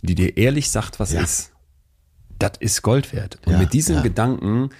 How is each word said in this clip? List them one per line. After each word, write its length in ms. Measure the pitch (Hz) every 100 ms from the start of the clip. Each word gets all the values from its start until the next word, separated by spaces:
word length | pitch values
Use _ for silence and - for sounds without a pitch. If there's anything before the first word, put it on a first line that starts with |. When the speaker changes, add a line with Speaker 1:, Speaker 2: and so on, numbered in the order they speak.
Speaker 1:
die 120 | 85 87
dir 220 | 90 -
ehrlich 320 | 117 143 139
sagt, 280 | 113 - -
was 120 | 95
Speaker 2:
Ja. 100 | 82
Speaker 1:
ist, 300 | 87 - - _ _ _ _ _ _ _ - -
das 140 | 98 -
ist 220 | 110 -
Gold 300 | - 131 -
wert. 260 | 113 95 - -
Und 80 |
Speaker 2:
Ja, 60 | 90
Speaker 1:
mit 140 | 90
diesem 220 | 135 160 160
Speaker 2:
ja. 40 |
Speaker 1:
Gedanken, 680 | 117 92 117 131 98 113 135